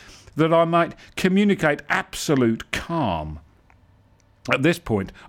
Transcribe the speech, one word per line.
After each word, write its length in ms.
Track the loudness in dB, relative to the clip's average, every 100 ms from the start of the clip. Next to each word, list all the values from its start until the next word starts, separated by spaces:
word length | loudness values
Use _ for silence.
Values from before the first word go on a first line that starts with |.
| -20 -20 -16 0
that 180 | 2
I 100 | 4
might 300 | 2 2 0 -4 -16 -4
communicate 680 | 0 2 2 2 0 -2 -2
absolute 840 | -4 -4 -10 0 2 2 0 -6
calm. 720 | -10 -6 -4 -2 -2 -6 -12 -18 _ _ _ _ _ _ _ _ _ -6
At 120 | 0
this 160 | 0 0
point, 320 | -2 -4 -4 -12